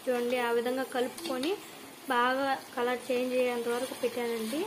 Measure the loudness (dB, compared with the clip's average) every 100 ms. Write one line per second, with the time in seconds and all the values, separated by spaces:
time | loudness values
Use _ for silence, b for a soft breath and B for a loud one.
0 | 0 0 2 2 2 2 2 0 -2 0
1 | -2 -2 -4 -2 0 -2 -4 -16 -16 -16
2 | 0 2 4 4 2 0 -4 -2 0 0
3 | 0 0 2 2 2 2 0 0 -2 0
4 | -2 0 -2 -2 -2 -2